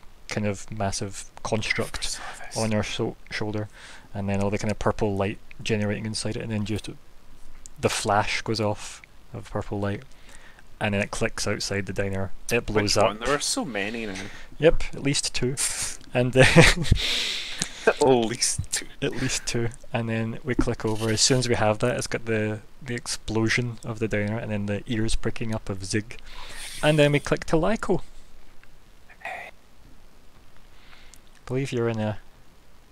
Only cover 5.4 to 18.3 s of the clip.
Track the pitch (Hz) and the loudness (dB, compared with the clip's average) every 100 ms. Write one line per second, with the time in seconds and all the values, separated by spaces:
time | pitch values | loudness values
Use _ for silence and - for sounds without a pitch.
5.4 | - - 113 110 104 104 110 110 110 107 | -10 -8 -2 0 0 -2 -4 -4 -4 -4
6.4 | 120 107 104 104 - - - - - - | -4 -2 -2 -2 -4 -12 -14 -16 -14 -10
7.4 | - - - - - - 113 101 104 - | -8 -8 -10 0 0 2 2 4 4 0
8.4 | - 110 104 104 - - - - - 117 | -2 0 0 -2 -6 -14 -18 -20 -14 -12
9.4 | 104 - 101 104 101 101 - - - - | -6 -4 -4 -2 -2 -4 -8 -16 -16 -16
10.4 | - - - - 107 101 104 - 113 - | -16 -18 -14 -4 0 0 0 0 -2 0
11.4 | - 104 - 101 98 98 98 98 95 - | -2 -2 -2 -2 -2 -2 -2 0 -2 -2
12.4 | - 117 - 107 104 104 101 104 120 143 | 0 0 2 2 2 4 4 4 0 2
13.4 | - - 208 104 98 117 110 95 98 - | 0 -2 -2 -2 -2 -4 -6 -6 -8 -10
14.4 | - - 151 165 - - 139 143 - - | -12 4 6 8 4 0 0 0 0 0
15.4 | 127 139 - - - - - 127 127 123 | 0 0 -2 -2 -4 -6 -2 2 4 8
16.4 | 123 - - - 156 - - - - - | 10 12 10 8 6 4 4 0 -2 -4
17.4 | - - - - - - 143 127 113 | -4 -4 -4 0 2 4 6 6 4